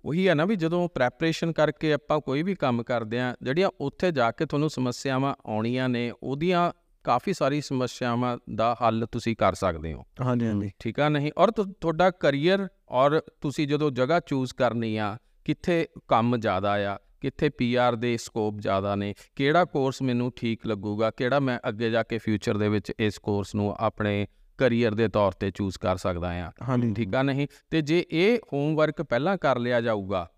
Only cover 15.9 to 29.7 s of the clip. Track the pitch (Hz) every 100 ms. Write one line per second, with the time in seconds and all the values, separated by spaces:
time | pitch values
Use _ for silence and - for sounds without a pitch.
15.9 | - - 120 117 120 110 95 101 104 101
16.9 | 98 _ _ 135 - 147 - 120 120 123
17.9 | 117 120 117 - 117 107 107 101 98 101
18.9 | 101 101 - - - 139 165 180 151 135
19.9 | 127 135 120 123 - 117 110 113 104 104
20.9 | 104 110 - 123 139 135 120 127 107 117
21.9 | 113 110 113 - 104 - 104 104 107 -
22.9 | - 107 - - 101 98 104 101 - 107
23.9 | - 104 101 101 _ - - 127 117 117
24.9 | 104 110 104 101 - 101 - 101 - 95
25.9 | 92 98 87 87 87 85 - 117 123 120
26.9 | 101 95 123 139 135 143 - _ 160 143
27.9 | 170 - 160 196 240 - 139 143 156 156
28.9 | 151 156 120 160 190 147 123 120